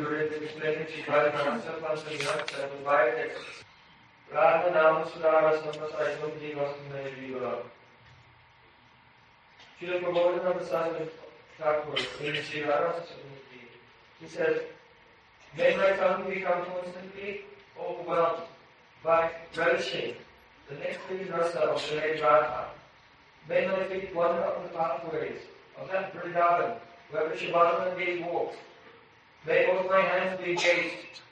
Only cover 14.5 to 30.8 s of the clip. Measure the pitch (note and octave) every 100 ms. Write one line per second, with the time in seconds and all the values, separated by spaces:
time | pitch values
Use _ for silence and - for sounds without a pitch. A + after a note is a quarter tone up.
14.5 | D#3 - - - - - - _ _ -
15.5 | D3+ F3 - G3 F#3+ F#3 F#3+ F#3+ F#3+ F#3
16.5 | F3 F3 F3+ F3+ F#3 F#3+ G3 G3+ G3 -
17.5 | - - D#3+ F3 D#3+ - F3 E3+ - -
18.5 | - - _ _ - D#3 E3 E3 - -
19.5 | D#3+ F3 - - B2 A#2 - - - -
20.5 | - - C#3+ F3+ - - F#3 F3+ E3+ E3+
21.5 | - D#3 C#3+ D3 D3+ - D#3 B2 A#2+ -
22.5 | - - - - - - - - - D#3
23.5 | F3+ F#3+ F#3+ F#3+ F#3+ - E3+ F3 E3+ -
24.5 | - - E3 E3 E3+ D#3+ D#3 - - -
25.5 | - - - C3+ F#3+ - E3+ F3 F3 F3
26.5 | F3 - - - - - D3+ D#3+ F3+ -
27.5 | E3+ E3+ F3 F#3 F3 F3+ F3 E3+ - -
28.5 | - - - - - - _ _ _ D3+
29.5 | E3+ E3+ F#3 F#3 F#3+ F3 F#3 F#3 F#3 F3
30.5 | F3 C4 -